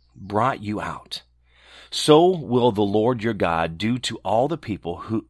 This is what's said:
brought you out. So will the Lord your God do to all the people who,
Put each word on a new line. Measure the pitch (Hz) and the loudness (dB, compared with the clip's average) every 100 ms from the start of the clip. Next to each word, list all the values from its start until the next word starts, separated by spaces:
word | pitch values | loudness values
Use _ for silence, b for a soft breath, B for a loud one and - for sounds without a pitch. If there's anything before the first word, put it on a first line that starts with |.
| _ - | _ -20
brought | 95 101 123 127 | -4 0 0 -2
you | 104 104 | -6 -6
out. | 85 76 - - - _ B B B B B | -8 -12 -14 -16 -16 _ B B B B B
So | - - 151 180 | -2 6 6 6
will | 180 107 123 120 | 2 0 2 4
the | 101 | 2
Lord | 101 107 113 123 | 2 2 2 0
your | 110 | -4
God | 101 90 82 82 82 | -2 0 0 -2 -2
do | 107 127 | -4 -2
to | - - | -4 -8
all | 95 110 143 | -2 0 0
the | 165 | -4
people | - 92 82 85 | -8 -8 -8 -10
who, | - 113 | -6 -6